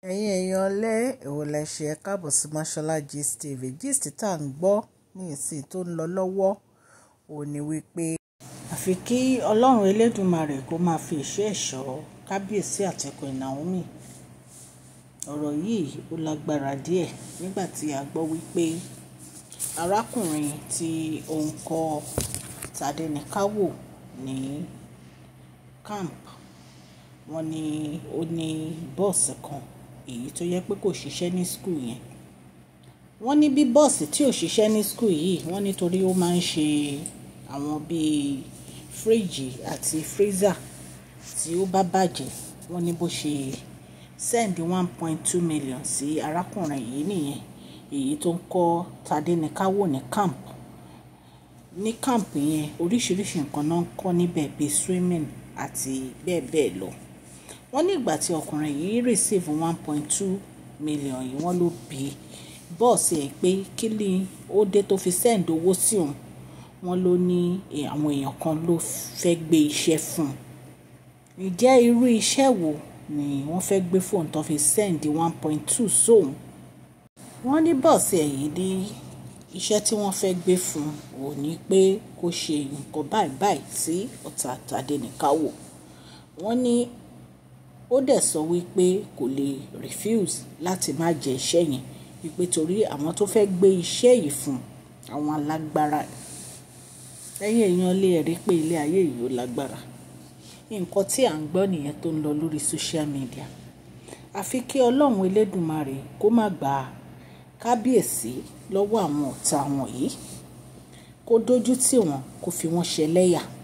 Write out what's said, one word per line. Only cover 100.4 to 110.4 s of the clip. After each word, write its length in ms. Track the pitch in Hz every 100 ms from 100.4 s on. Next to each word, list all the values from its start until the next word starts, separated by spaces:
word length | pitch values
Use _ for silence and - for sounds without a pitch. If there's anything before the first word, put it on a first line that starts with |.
| - - -
Nǹkan 380 | 214 175 - 196
tí 160 | -
à 100 | 254
ń 120 | 156 151
gbọ́ 180 | 175 196
nìyẹn 260 | 175 143 147
tó 100 | 170
ń 80 | 156
lọ 100 | 151
lórí 260 | 151 160 156
social 460 | - 160 - 160 151
media. 400 | 139 127 - - - - - - - - - -
Àfi 260 | - 190 262
kí 160 | 247 277
Ọlọ́run 460 | 240 262 285 214 190
Elédùmarè 720 | 196 214 190 165 156 139 135 - -
kó 100 | 208
má 160 | 233 214
gba 240 | 170 139 139 131 - - - - - - -
Kábíyèsí 720 | 226 240 233 247 - - 110 127 - - -
lọ́wọ́ 280 | 190 202 220
àwọn 240 | 170 147 139
ọ̀tá 280 | 135 - 156
wọn 240 | 143 139 127
yìí, 220 | 123 139 - - -